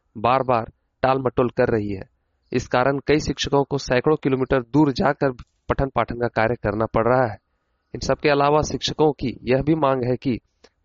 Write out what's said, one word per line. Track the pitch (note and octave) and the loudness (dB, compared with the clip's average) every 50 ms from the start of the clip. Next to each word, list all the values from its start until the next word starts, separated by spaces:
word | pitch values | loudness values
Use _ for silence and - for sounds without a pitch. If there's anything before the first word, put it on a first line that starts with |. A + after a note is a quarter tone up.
| _ _ - G#2+ | _ _ -14 -2
बार-बार | G#2 A#2 B2+ C3+ B2+ B2+ B2 A2+ A2+ A#2+ _ _ _ _ _ - | 0 0 2 2 0 0 -2 -2 -2 -6 _ _ _ _ _ -2
टाल | - C3 C3 C3+ | 0 0 0 0
मटोल | C3 B2 - - B2+ A#2 | 0 -2 0 0 -2 0
कर | - - B2 A#2 | 0 0 0 2
रही | A#2 G#2+ G#2 G#2 G2 | 0 -2 -2 -4 -8
है। | F#2+ G2 _ _ _ _ _ _ _ _ - | -10 -12 _ _ _ _ _ _ _ _ -6
इस | - B2+ - - | -6 -6 -4 -2
कारण | - B2 B2+ C3+ C#3 C3+ | -2 0 2 2 0 -2
कई | - - D3 D#3 | 0 0 0 0
शिक्षकों | - - C#3 - - - C#3+ C#3 C#3 | 0 -2 -6 -4 -4 0 0 0 0
को | - C#3+ C#3 | 0 -4 -6
सैकड़ों | - - B2+ B2 - D3+ D#3 | -4 0 0 0 2 2 0
किलोमीटर | - - C#3+ C3 B2+ C3 - C#3 C3 | 2 0 -2 0 0 0 0 0 -2
दूर | A#2 A#2 C3+ D3 D#3 C#3+ | -2 _ 2 2 2 2
जाकर | B2 - G3 C#3 D3 - C#3+ C3+ B2+ - - _ _ _ _ - | 2 0 0 0 0 0 -2 -2 -2 -4 -14 _ _ _ _ -6
पठन | B2 - C#3 C3+ - | -2 -2 -2 -2 0
पाठन | A#2+ A2 - A#2+ A#2 | -2 -4 -2 -4 -4
का | A#2+ A#2 | -4 -2
कार्य | - A2 A2 A#2 A#2+ | 0 0 0 0 0
करना | - - G#2+ G2+ G#2+ A2+ | -2 -4 -4 -2 -2 -4
पड़ | - - A2+ A2 A#2 | -2 0 0 2 2
रहा | B2+ C3 B2+ A2 | 2 2 0 -2
है। | G2 - _ _ _ _ _ _ _ _ _ _ - | -4 -10 _ _ _ _ _ _ _ _ _ _ -14
इन | B2 | -12
सबके | - - C3+ - - D3+ | -4 -4 -4 0 2 0
अलावा | C#3+ C#3+ C#3 D3 D3+ D3+ | 2 2 2 2 2 2
शिक्षकों | C#3 - C#3 B2 - - - - D3+ D#3 | 0 -2 -6 -6 -6 -6 0 2 2 2
की | C#3 - - A#2+ - - | 2 -2 -6 -8 -8 -6
यह | - A2+ B2+ C3+ | -2 0 0 0
भी | C#3 D3 E3 | 2 0 0
मांग | D#3+ D3 C3+ C3+ C3 A#2+ | 2 2 0 0 0 0
है | B2 B2+ | -2 -4
कि | - - C#3 A2+ - _ _ _ _ _ - _ _ - | -2 -2 -4 -4 -4 _ _ _ _ _ -20 _ _ -2